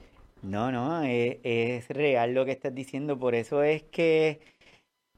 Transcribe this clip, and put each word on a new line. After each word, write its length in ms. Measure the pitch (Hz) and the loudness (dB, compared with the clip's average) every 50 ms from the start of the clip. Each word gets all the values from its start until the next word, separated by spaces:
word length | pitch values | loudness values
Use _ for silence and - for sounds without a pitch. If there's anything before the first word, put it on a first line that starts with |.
| - - _ - - - _ _ - | -20 -20 _ -20 -20 -20 _ _ -10
No, 280 | 98 98 104 117 131 | -8 -4 -4 -2 -2
no, 320 | 131 120 120 143 165 170 151 | -2 -2 -4 -4 -2 -2 -2
es, 360 | 131 123 120 120 120 123 - - | 0 2 2 2 0 -2 -4 -4
es 460 | 127 117 117 117 120 123 120 117 - | -2 0 0 0 0 -2 -6 -8 -8
real 440 | 135 135 151 147 131 120 117 120 123 | -4 0 2 2 4 4 2 2 2
lo 100 | 131 131 | 2 0
que 80 | 131 131 | 0 -2
estás 220 | 131 - 139 123 | -4 -6 -8 -6
diciendo. 440 | 131 131 - - 135 143 151 143 123 | -8 -10 -8 -8 -6 -4 -4 -4 -2
Por 160 | 127 123 117 | 0 0 0
eso 280 | 117 113 - 147 143 147 | 0 0 -2 0 0 2
es 200 | 151 156 156 - | 2 2 0 -4
que 560 | - - - 170 165 160 156 156 156 147 151 - - _ _ _ - - _ _ _ _ _ _ _ _ | -6 -2 0 2 4 4 4 4 2 0 -4 -12 -20 _ _ _ -20 -20 _ _ _ _ _ _ _ _